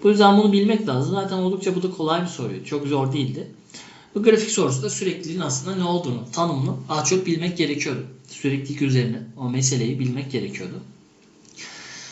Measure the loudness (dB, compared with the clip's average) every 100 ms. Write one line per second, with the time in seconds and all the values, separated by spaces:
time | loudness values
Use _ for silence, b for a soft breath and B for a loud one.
0 | 6 8 8 10 8 6 4 2 2 0
1 | 0 -2 -2 0 0 0 0 0 -2 -2
2 | 0 0 -2 -4 -6 -6 -6 -6 -2 0
3 | 0 0 -2 -4 -10 -14 -20 B B B
4 | B 2 4 4 4 0 2 0 -2 -4
5 | -4 -4 -6 -6 -4 -4 -4 -2 0 0
6 | -2 -6 -6 -4 -2 0 -2 -4 -4 -4
7 | 0 0 0 -2 -2 -2 -2 -2 -4 -4
8 | -8 -16 -20 -4 -2 -2 -4 -2 2 2
9 | 2 -2 -8 -8 -4 -2 0 0 0 -2
10 | -2 -4 -4 -6 -6 -8 -12 -12 -16 -20
11 | -20 _ _ _ -20 -20 B B B B
12 | B